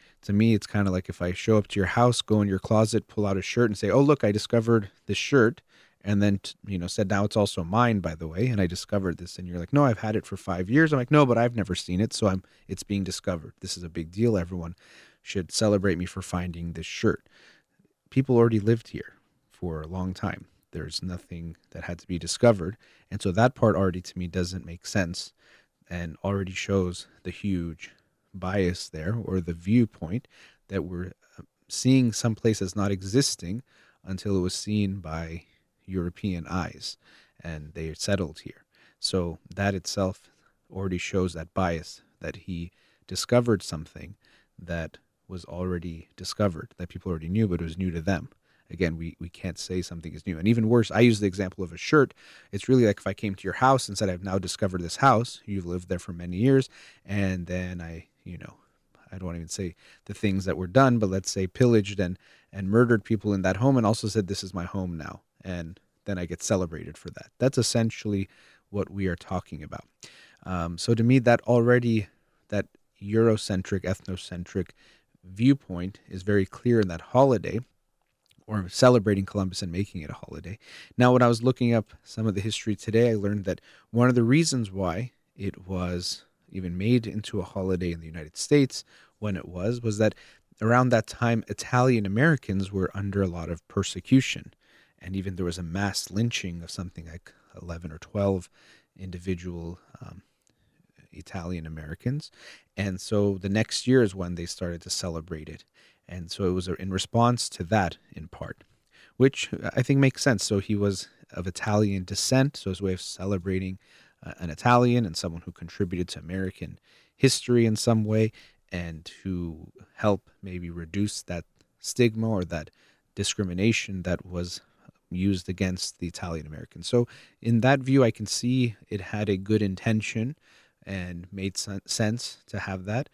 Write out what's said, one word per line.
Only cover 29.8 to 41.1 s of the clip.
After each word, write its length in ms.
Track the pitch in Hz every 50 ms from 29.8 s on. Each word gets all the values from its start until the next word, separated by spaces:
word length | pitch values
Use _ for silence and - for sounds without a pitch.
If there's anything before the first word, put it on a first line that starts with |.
| 120 110 - - - 78 90 127 - _ _ - - - _ _ _ -
that 160 | 98 95 76
we're, 240 | 85 92 87 90 90 - - _ _ _ -
uh, 20 | - _ _ _ _ -
seeing 460 | - - - 127 131 135 127 120 107
some 220 | - - 120 110
place 260 | - - 117 110 -
as 140 | 98 92 -
not 160 | 104 98 101
existing 720 | 101 92 92 98 101 131 143 - - - - 85 95 120 - _ _ _ _ _ _ _ _
until 340 | 92 95 92 - 104 98 95
it 40 |
was 120 | 90 92 -
seen 460 | - - 107 107 107 101 98 95 98
by 440 | 87 78 80 82 82 82 82 87 - _ _ _ _ _ _ _ _
European 600 | - 95 92 85 87 85 - - 104 90 87 80
eyes 520 | - 85 92 87 - - 69 - - - - _ _ _ _ _ _ _ _
and 340 | - 82 80 78 76 76 80
they 180 | 82 80 80 78
settled 460 | - - - 101 90 92 73 78 -
here. 220 | - - - _ _ _ _ _ _ _ _ _
So 400 | - - - 95 87 85 82 - - - 90
that 180 | 95 101 101 98
itself 560 | 92 - - - - 98 92 95 - _ _ _ _ _ _ _ _ _ _
already 300 | - 95 98 95 90 87
shows 340 | - -